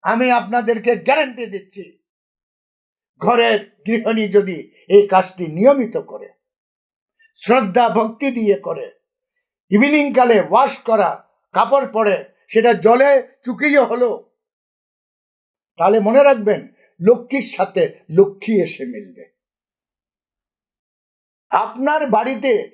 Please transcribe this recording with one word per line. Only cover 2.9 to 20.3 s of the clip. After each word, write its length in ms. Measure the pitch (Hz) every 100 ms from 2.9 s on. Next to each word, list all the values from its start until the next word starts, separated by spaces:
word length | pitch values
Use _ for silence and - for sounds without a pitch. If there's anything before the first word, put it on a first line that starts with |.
| _ _ _
ঘরের 640 | 175 240 233 214 - _ -
গৃহিণী 420 | 233 226 220 208
যদি 440 | 196 185 160 - _ _
এই 180 | 196 202
কাজটি 400 | 185 185 - 170
নিয়মিত 500 | 156 240 277 226 160
করে, 320 | - - - _ _ _ _ _ _ _ _ _ _
শ্রদ্ধা 540 | - - 254 202 180 233
ভক্তি 420 | 190 220 - 277
দিয়ে 240 | 240 214
করে, 360 | 190 170 165 113 _ _ _ _ _ _ _ _
ইভিনিং 420 | 202 277 294 285
কালে 320 | 233 247 214 165
ওয়াশ 280 | 208 277 -
করা 460 | - 220 175 123 _ _ _
কাপড় 400 | 180 226 277 254
পরে, 320 | 214 214 185 - _ _
সেটা 240 | 214 233
জলে 560 | 196 180 247 277 277 - _
চুকিয়ে 340 | 240 226 294 285
হলো, 580 | 240 247 247 175 - _ _ _ _ _ _ _ _ _ _ _ _ _ _ -
তাহলে 240 | 175 220
মনে 220 | 202 254
রাখবেন, 460 | 277 254 208 196 - _ _ _
লক্ষ্মীর 420 | 180 247 - 269
সাথে 520 | - - 190 190 160 - _
লক্ষ্মী 520 | 160 196 - - 214
এসে 220 | 170 - 127
মিলবে। 500 | 110 95 82 - _ _ _ _ _ _ _ _ _ _